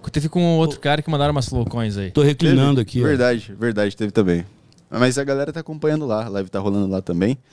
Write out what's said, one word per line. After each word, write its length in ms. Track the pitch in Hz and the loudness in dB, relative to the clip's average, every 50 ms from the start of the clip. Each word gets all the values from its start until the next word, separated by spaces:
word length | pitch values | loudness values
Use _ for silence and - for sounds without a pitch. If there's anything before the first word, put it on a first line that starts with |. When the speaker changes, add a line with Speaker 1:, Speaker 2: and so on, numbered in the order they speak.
| - - | -12 -4
Speaker 1:
teve 180 | - 151 143 | -4 -4 -4
com 300 | 156 - 180 175 170 165 | -2 0 2 2 2 4
outro 220 | 160 160 156 139 - | 2 2 0 -2 -2
cara 240 | - 143 147 156 147 | -2 0 0 0 0
que 60 | - | -2
mandaram 220 | 156 139 143 147 | 0 0 0 0
umas 160 | 147 143 123 | 0 0 -2
Flow 180 | - 135 123 117 | -2 -2 -2 -2
Coins 320 | - - 120 113 110 101 | -2 -2 -4 -4 -4 -4
aí. 120 | 101 98 92 | -4 -6 -2
Speaker 2:
Tô 120 | - - 143 | 2 4 4
reclinando 540 | 143 147 - 165 156 135 131 135 143 143 | 4 2 2 2 4 4 6 4 4 4
Speaker 3:
Teve? 40 | 131 | 2
Speaker 2:
aqui, 200 | 110 92 - 127 | 0 -2 0 0
ó. 40 | 123 | 2
Speaker 3:
Verdade, 500 | 151 147 127 123 123 123 117 101 104 98 | 2 2 4 2 2 2 0 -4 -10 -10
verdade, 380 | 101 113 120 110 104 104 101 98 | -4 -4 -2 0 0 0 -2 -2
teve 160 | - 110 104 | -4 -6 0
também. 320 | 95 113 104 92 87 85 85 - - _ _ _ _ _ _ _ - | 2 2 2 4 2 0 -2 -6 -16 _ _ _ _ _ _ _ -2
Mas 240 | 110 123 127 120 | 0 2 2 2
a 60 | 139 139 | 0 -2
galera 300 | 139 139 139 143 151 147 | -2 -2 -2 -2 -4 -6
tá 80 | 165 | -10
acompanhando 440 | 156 - 156 156 151 151 151 156 151 | -12 -12 -12 -2 -2 0 0 0 -2
lá, 200 | 127 107 107 113 | -2 -2 -4 -4
a 20 | |
live 220 | 117 98 101 95 92 | -4 -4 -6 -6 -4
tá 100 | - 101 | -6 -4
rolando 280 | 95 101 98 101 101 95 | -2 0 0 0 0 0
lá 100 | 98 95 | -2 -4
também. 360 | 95 - 87 85 92 107 131 131 _ _ | -4 -4 -2 0 0 0 0 -4 _ _